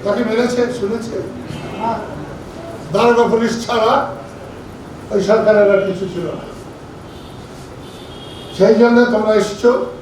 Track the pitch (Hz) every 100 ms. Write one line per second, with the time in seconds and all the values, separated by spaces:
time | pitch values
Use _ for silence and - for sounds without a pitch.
0 | 196 208 220 226 240 - 240 - 202 233
1 | - - - - - - - - 226 226
2 | - 147 - - - - - - - 185
3 | 240 233 233 226 226 - - 233 220 277
4 | - - - - - - - - - -
5 | - 202 196 220 214 208 202 196 196 180
6 | 185 175 165 127 - - - - - -
7 | - - - - - - - - - -
8 | - - - - - - 214 220 240 240
9 | 233 214 220 214 196 - 240 254 - -